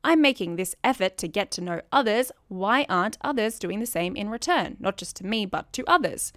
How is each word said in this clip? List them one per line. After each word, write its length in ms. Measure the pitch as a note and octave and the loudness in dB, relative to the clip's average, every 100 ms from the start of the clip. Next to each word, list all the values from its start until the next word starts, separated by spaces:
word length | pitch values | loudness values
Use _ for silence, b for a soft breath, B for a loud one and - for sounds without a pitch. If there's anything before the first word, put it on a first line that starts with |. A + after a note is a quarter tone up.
"I'm 160 | D4 E4 | 4 6
making 360 | C#4+ B3+ F3 E3+ | 6 4 -4 -4
this 180 | F#3 - | -6 0
effort 340 | A#3+ C4 F#3+ - | 0 2 0 0
to 100 | F#3 | -4
get 240 | G#3 F#3+ | -2 -4
to 80 | - | -4
know 200 | F3+ E3 - | -4 -6 2
others. 400 | C#4 A3+ G#3+ B3+ - _ | 2 4 2 0 -6 _
Why 380 | F#3 G3 B3+ - | -4 2 2 2
aren't 300 | F3+ G3+ - | 0 0 -2
others 400 | C#4 C4+ G#3+ A3 | -4 0 -2 -2
doing 180 | F3+ G3 | -6 -4
the 80 | A#3+ | -4
same 300 | E3 F3+ - | -2 -2 -4
in 140 | G#3 | -6
return? 460 | A#3 - E4+ E3+ - | -4 0 0 0 -4
Not 160 | F#3+ G3 | -4 -4
just 180 | F3+ - | -12 -10
to 100 | F#3+ | -4
me, 200 | A3 G3 | -2 -2
but 260 | D#3+ - | -4 -6
to 140 | - - | -6 2
others." 440 | E4+ F#3+ - - | 4 4 -4 -10